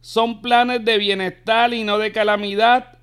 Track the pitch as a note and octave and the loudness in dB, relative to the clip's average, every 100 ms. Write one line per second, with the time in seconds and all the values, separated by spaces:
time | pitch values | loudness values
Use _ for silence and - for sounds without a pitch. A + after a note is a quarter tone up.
0 | - - A3+ A3+ A#3+ A#3+ B3 B3 A3 A3 | -4 -2 -2 -4 0 2 2 0 0 0
1 | G3+ G3 F#3 F#3 - A3+ A#3+ A#3+ G#3+ G#3 | 0 -2 -4 -8 -2 2 2 0 -2 -2
2 | G#3+ G#3+ G#3 G#3 G#3 G3+ A3+ B3 B3 - | -2 -2 0 0 -2 0 2 2 0 -20